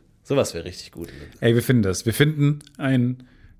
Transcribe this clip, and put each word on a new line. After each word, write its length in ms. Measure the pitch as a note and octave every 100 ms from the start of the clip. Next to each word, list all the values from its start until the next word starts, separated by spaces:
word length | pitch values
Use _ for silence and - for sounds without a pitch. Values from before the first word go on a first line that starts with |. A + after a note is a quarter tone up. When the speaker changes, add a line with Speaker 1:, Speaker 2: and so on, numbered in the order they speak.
| _ _
Speaker 1:
Sowas 300 | - C#3 A2+
wär 100 | E2+
richtig 260 | F2 F2 -
gut. 160 | - D#2+ C#2+ - -
Speaker 2:
Ey, 160 | A#2+
wir 80 | A#2
finden 220 | - B2
das. 200 | G2 F2+
Wir 100 | -
finden 440 | G#2+ D3 D3+ C#3+ D3 - -
einen 500 | C#3 C3 B2 B2+ - _ - -